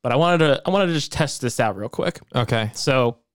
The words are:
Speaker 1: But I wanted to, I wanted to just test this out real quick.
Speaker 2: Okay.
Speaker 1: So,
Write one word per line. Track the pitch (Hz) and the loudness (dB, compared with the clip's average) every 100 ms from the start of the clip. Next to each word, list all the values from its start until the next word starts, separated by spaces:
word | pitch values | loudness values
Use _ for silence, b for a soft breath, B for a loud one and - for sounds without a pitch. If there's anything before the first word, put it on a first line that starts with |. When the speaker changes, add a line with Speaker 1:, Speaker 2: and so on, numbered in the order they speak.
Speaker 1:
But | 123 | -2
I | 131 | 2
wanted | 170 170 156 | 4 4 4
to, | 135 | 2
I | - | 0
wanted | 196 180 | 0 2
to | |
just | 156 - | 0 -2
test | - 147 - | -2 -4 -2
this | 120 - | -4 0
out | 110 95 | -2 -2
real | 107 | -6
quick. | - 175 - - | -4 -4 -6 -4
Speaker 2:
Okay. | 127 110 117 110 | -2 0 0 -2
Speaker 1:
So, | - 151 131 120 - _ | -4 0 2 2 -2 _